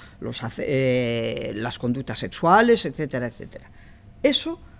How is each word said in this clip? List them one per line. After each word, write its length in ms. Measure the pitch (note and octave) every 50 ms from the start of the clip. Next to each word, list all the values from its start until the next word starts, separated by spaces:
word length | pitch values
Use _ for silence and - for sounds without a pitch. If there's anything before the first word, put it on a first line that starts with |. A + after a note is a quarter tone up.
| - - - -
los 220 | - A#2+ B2 -
afe-, 220 | B2 A#2 - - -
eh, 840 | - C#3+ C3 C3+ B2+ B2+ B2+ B2 A#2 A#2 A#2 A2+ A2+ A#2 C3 A#2 A2 G#2
las 240 | G#2+ A#2 A#2 - -
conductas 400 | - A#2+ B2 C3+ C3+ - A2 -
sexuales, 640 | - F#2 - - - E3 F#3 G#3+ A#3 A#3+ A#3 - -
etcétera, 420 | D3 C#3 - D3 C#3+ - B2+ B2 A#2+
etcétera. 420 | - - - - - - - - - - - - - - - - - -
Eso 360 | - G3 - - - D#4+ E4+ - - - -